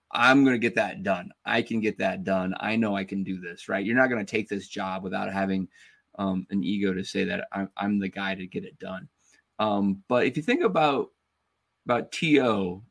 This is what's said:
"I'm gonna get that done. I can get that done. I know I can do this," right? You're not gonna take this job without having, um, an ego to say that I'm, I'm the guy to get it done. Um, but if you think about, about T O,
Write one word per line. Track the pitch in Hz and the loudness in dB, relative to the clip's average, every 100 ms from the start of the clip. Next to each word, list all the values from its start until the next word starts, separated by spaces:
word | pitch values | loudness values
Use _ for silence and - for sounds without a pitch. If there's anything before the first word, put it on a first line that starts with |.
| - | -8
"I'm | - 123 139 | 4 6 8
gonna | 135 123 | 6 4
get | 117 113 | 2 0
that | 101 92 | -2 -2
done. | 98 90 92 - 110 | -2 -2 -4 -12 -2
I | 113 | -2
can | 117 113 | 0 -2
get | 107 101 | -2 0
that | 98 95 | -2 -2
done. | 92 95 92 - | 0 0 0 -4
I | 104 113 | -2 0
know | 110 98 | 0 -2
I | |
can | 95 98 | -4 -4
do | 92 92 | -4 -6
this," | 87 87 - | -8 -12 -6
right? | 98 101 | -4 2
You're | 123 | 4
not | 131 | 4
gonna | 117 | 2
take | 101 110 104 | -2 -4 -2
this | 101 - | -6 -8
job | 104 95 95 | -8 -6 -6
without | 95 98 98 | -6 -4 -4
having, | 98 95 95 90 _ - _ _ - | -2 0 0 -4 _ -20 _ _ -6
um, | 98 95 90 | -2 -2 -2
an | 98 | -2
ego | 90 101 98 | -2 0 0
to | 92 | -2
say | 95 98 92 | -4 -4 -2
that | 95 - | -4 -6
I'm, | 98 95 - | -8 -8 -6
I'm | 101 104 | -2 -2
the | 95 | -2
guy | 98 98 95 | -4 -6 -6
to | 92 | -8
get | 95 95 | -10 -12
it | - | -14
done. | 95 92 - _ _ _ _ - | -12 -12 -14 _ _ _ _ -4
Um, | 107 101 101 98 - | 0 2 0 -2 0
but | 123 110 | 2 2
if | 151 | 0
you | |
think | 156 262 | 0 2
about, | 233 170 151 135 - _ _ _ _ _ _ _ - | 2 2 2 2 -4 _ _ _ _ _ _ _ -2
about | 120 - | -2 -2
T | - 160 139 | -2 4 6
O, | 123 104 92 92 117 | 6 2 0 -6 -14